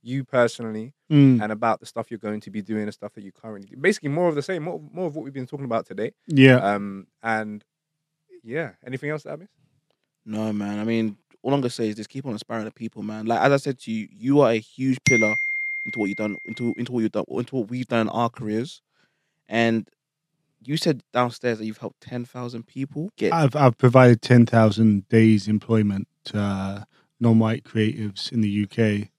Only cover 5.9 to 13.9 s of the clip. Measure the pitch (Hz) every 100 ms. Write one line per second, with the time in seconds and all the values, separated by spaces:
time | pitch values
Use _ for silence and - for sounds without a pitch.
5.9 | 98 107 _ - 143 135 127 101 101 101
6.9 | 98 - _ 113 110 107 104 _ _ _
7.9 | _ _ _ _ 359 113 139 147 - 123
8.9 | 127 147 151 156 151 190 _ _ _ _
9.9 | _ _ _ 110 107 110 104 101 104 107
10.9 | 113 110 101 _ _ 120 139 127 - 110
11.9 | 107 107 135 135 107 - 113 110 _ 113
12.9 | - 104 110 110 113 123 139 143 131 -